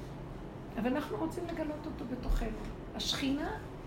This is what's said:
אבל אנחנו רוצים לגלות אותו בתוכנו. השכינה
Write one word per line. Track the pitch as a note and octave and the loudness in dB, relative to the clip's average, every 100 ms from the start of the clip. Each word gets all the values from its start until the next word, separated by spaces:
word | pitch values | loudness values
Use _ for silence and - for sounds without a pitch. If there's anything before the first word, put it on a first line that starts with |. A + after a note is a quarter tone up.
| - - - - - - - - | -6 -8 -8 -6 -8 -8 -4 2
אבל | A#3 | 4
אנחנו | C#4+ - G#4+ | 4 2 0
רוצים | D#4+ - F4 | 0 0 -2
לגלות | E4 D#4 D4+ D#4 | 0 0 -2 -4
אותו | - B3+ | -4 -2
בתוכנו. | B3+ B3+ - A3+ A3 - - - A#3 | 0 4 4 4 0 -4 -6 -6 -2
השכינה | - - C4+ C#4+ F4 G#4+ - - | 0 4 4 4 2 0 -4 -8